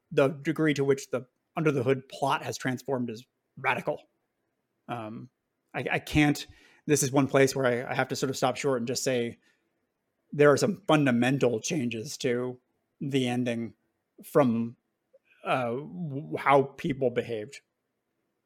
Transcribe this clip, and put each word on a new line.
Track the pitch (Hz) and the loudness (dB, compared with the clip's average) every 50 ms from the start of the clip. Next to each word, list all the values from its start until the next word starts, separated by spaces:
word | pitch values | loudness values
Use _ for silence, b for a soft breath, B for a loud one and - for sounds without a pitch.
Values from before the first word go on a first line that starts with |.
| _ _ | _ _
the | - 147 143 139 | 2 2 2 2
degree | 139 139 139 165 156 - 156 156 147 | 2 -2 -4 -4 -2 0 0 0 2
to | 135 139 | 2 2
which | 139 139 135 - - | 0 0 0 -2 -4
the | - 123 127 - _ _ _ _ _ | -6 -6 -6 -10 _ _ _ _ _
under | 175 160 156 | -2 0 0
the | 139 143 117 | 0 2 0
hood | 131 135 127 - - | 0 0 0 -2 -8
plot | - - - 135 143 160 - | -8 -6 -2 -2 -2 -2 -4
has | - 117 - | -6 -10 -6
transformed | - 135 127 120 - - 139 127 123 117 | -4 -4 -4 -4 -4 -6 -4 -4 -4 -6
is | 113 110 123 _ _ _ _ _ _ - | -8 -12 -16 _ _ _ _ _ _ -6
radical. | 131 131 147 - - - 147 - - _ _ _ _ _ _ _ _ _ _ _ _ _ _ _ _ - | -4 -2 -2 -2 -4 -6 -6 -8 -10 _ _ _ _ _ _ _ _ _ _ _ _ _ _ _ _ -10
Um, | 131 120 110 107 110 127 127 123 _ _ _ _ _ _ _ _ - | -8 -8 -8 -10 -12 -14 -16 -18 _ _ _ _ _ _ _ _ -10
I, | - 131 - | -8 -4 -2
I | - 147 | -2 -4
can't, | - - - 151 151 147 143 - - b b b b b b b b - | -4 0 2 4 4 4 4 0 -4 b b b b b b b b 0
this | 147 139 151 | 2 2 2
is | 131 | 2
one | 127 143 135 131 | 2 2 2 4
place | - 139 135 135 - | 4 4 4 4 4
where | 139 135 123 123 120 131 - | 2 0 0 0 0 -2 -4
I, | |
I | - | -4
have | 127 131 - | -4 -2 -4
to | 139 | -4
sort | - - 131 | -4 -4 -4
of | 131 - | -2 0
stop | - 131 123 - | 0 0 0 0
short | - 143 135 123 | -2 -2 -2 -2
and | 113 131 | -2 -4
just | 127 - - | -4 -4 -2
say | 139 131 123 117 117 113 - _ _ _ _ _ _ _ _ _ _ _ _ _ _ _ _ _ _ - | -2 -2 -2 -2 -4 -8 -12 _ _ _ _ _ _ _ _ _ _ _ _ _ _ _ _ _ _ 2
there | 147 147 147 | 6 6 6
are | 143 123 | 8 6
some | 139 120 98 - - - | 4 0 0 -2 0 2
fundamental | 160 151 143 135 120 117 123 123 143 135 135 123 120 107 | 4 4 4 4 4 4 4 2 2 2 2 2 0 0
changes | - - 185 160 123 120 117 113 107 147 - - | -4 -4 -4 -2 -2 -4 -4 -6 -8 -10 -10 -6
to | - 135 120 120 123 127 123 123 _ _ _ _ _ _ _ _ | -2 -2 -2 -2 -2 -6 -8 -10 _ _ _ _ _ _ _ _
the | - 143 135 139 127 123 | -6 -2 0 0 0 2
ending | 120 120 127 123 117 117 117 107 101 _ _ _ _ _ _ _ _ - - | 0 -2 -2 -2 -2 -4 -6 -8 -10 _ _ _ _ _ _ _ _ -20 -20
from, | - - 156 143 123 113 113 117 117 120 - _ _ _ _ _ _ _ _ _ _ _ _ - | 0 2 4 4 4 4 0 -2 -4 -8 -12 _ _ _ _ _ _ _ _ _ _ _ _ -6
uh, | 190 165 131 123 120 | -4 -2 -2 -2 -2
w-, | 117 131 147 - - 180 180 151 135 135 160 156 156 131 | -4 -6 -8 -10 -10 -10 -8 -8 -8 -8 -8 -8 -8 -2
how | - 143 139 143 135 | 2 4 6 6 4
people | 139 - - - 175 131 - 135 123 | 2 -4 -8 -6 -6 -4 -2 -2 -2
behaved. | 113 120 107 104 117 110 107 - - - - _ _ _ _ _ _ _ _ _ _ _ _ _ _ _ _ | -2 -2 -4 -4 -6 -8 -8 -10 -14 -20 -20 _ _ _ _ _ _ _ _ _ _ _ _ _ _ _ _